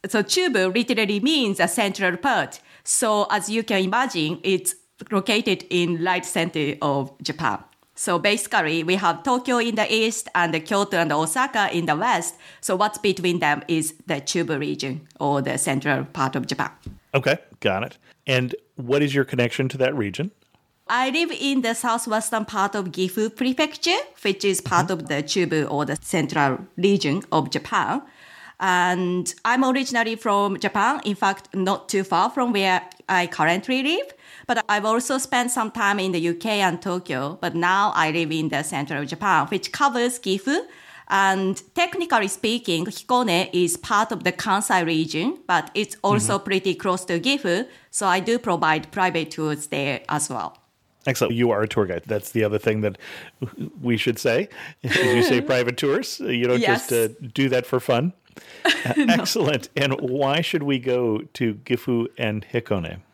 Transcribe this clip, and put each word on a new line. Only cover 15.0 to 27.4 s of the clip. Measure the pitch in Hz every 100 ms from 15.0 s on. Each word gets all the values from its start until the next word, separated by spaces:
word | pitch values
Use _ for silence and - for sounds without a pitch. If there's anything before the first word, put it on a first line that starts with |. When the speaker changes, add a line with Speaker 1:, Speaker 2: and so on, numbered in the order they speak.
| - -
Speaker 1:
or | 143 139
the | 135 131
central | 143 135 143 135 139
part | - 131 135
of | -
Japan. | - - - - - _
Speaker 2:
Okay, | 139 131 156 - -
got | 104 95
it. | 120 - _ _ -
And | 127 127 - _ -
what | 120 139
is | 147
your | 139 135
connection | 127 120 - 131
to | 135
that | 131
region? | 139 101 90 175 _ _ _ _ _ -
Speaker 1:
I | 233 262
live | 285 339
in | 311 277 269
the | 240 233
southwestern | 247 233 233 214 214 226 214
part | 214 196
of | 208 185
Gifu | 156 185 202 214 214
Prefecture, | 254 254 302 - 330 392 571 -
which | 214 196
is | 202 190
part | - 175 180
Speaker 2:
Mm-hmm. |
Speaker 1:
of | 180 160
the | 147
Chubu | 151 202 175 156 143
or | 143 147
the | 147
central | - 175 139 156 139 131 185 -
region | 190 196 156 160 -
of | 160